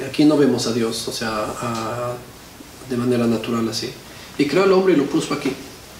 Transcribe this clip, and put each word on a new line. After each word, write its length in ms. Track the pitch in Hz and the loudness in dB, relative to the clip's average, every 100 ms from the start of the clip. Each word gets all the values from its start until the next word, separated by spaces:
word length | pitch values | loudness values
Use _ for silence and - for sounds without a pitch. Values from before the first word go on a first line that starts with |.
| - | -6
aquí 160 | - | 4
no 120 | 151 143 | 4 6
vemos 300 | 135 120 113 | 4 2 0
a 40 | |
Dios, 360 | 117 113 113 - | 0 0 -2 -6
o 40 | |
sea, 180 | - 113 | -6 -4
a, 840 | 110 107 104 117 113 110 120 123 123 - - - - - - - | -4 -6 -6 -6 -6 -6 -6 -6 -8 -12 -20 -20 -20 -20 -16 -6
de 80 | 123 | -2
manera 300 | 123 120 117 | 0 2 2
natural 420 | 113 - 117 113 | 0 0 -2 -2
así. 220 | 113 - - - - - - | -4 -8 -10 -16 -18 -8 0
Y 80 | 143 | 2
creó 160 | 170 | 4
al 100 | 196 | 4
hombre 220 | 190 190 | 6 4
y 20 | 156 | 4
lo 100 | 135 | 2
puso 280 | 160 - | 0 -2
aquí. 180 | 143 131 - - - - - | -2 -4 -4 -10 -18 -20 -20